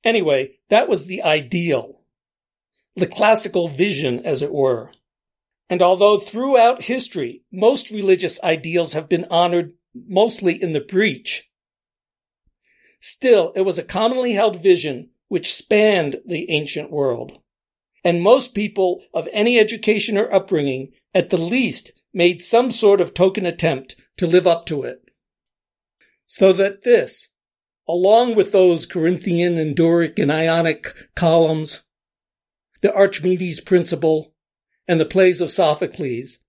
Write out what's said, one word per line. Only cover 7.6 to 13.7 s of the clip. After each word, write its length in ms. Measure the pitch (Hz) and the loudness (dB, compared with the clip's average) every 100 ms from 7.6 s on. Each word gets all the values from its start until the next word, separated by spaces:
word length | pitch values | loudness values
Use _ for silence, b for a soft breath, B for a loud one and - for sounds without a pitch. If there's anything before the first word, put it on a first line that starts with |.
| 220 277 - | 2 2 -6
religious 520 | 214 196 180 180 - | -6 0 0 0 -4
ideals 500 | 185 165 160 170 165 | -2 -2 -2 -4 -2
have 160 | 156 156 | -6 -4
been 180 | 170 175 | -4 0
honored 440 | 170 175 175 165 _ _ | 0 2 0 -4 _ _
mostly 680 | - - 185 226 - 185 180 | -20 -4 0 0 0 -2 -2
in 120 | 175 | -4
the 80 | 151 | -4
breach, 680 | - 185 214 127 - - _ _ _ _ _ _ _ _ _ _ _ _ _ _ _ _ | -4 -2 -2 -4 -10 -12 _ _ _ _ _ _ _ _ _ _ _ _ _ _ _ _
still, 520 | - - 262 214 160 202 | -16 -4 4 4 4 -2
it 60 | |
was 160 | 190 | -2